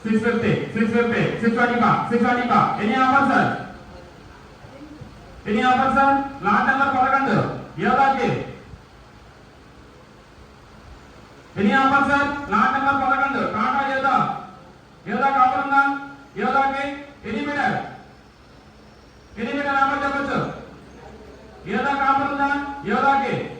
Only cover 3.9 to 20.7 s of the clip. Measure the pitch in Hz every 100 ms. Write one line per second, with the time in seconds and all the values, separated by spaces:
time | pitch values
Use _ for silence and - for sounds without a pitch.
3.9 | - - - - - - - - 269 302
4.9 | 311 - - - - - 220 254 254 269
5.9 | 269 277 277 269 - - 262 254 269 277
6.9 | 262 254 262 262 202 127 - - 143 208
7.9 | 254 269 262 226 139 - - - - -
8.9 | - - - - - - - - - -
9.9 | - - - - - - - - - -
10.9 | - - - - - - - 214 269 269
11.9 | 277 277 277 - - - - - 269 269
12.9 | 277 262 269 269 247 - - 262 269 277
13.9 | 269 269 262 - - - - - - -
14.9 | - - 247 277 269 254 - 285 277 277
15.9 | 277 - - - - 254 269 269 269 285
16.9 | 285 - - 208 233 294 - - - -
17.9 | - - - - - - - - - -
18.9 | - - - - - 240 285 277 269 269
19.9 | 285 277 269 - - - - -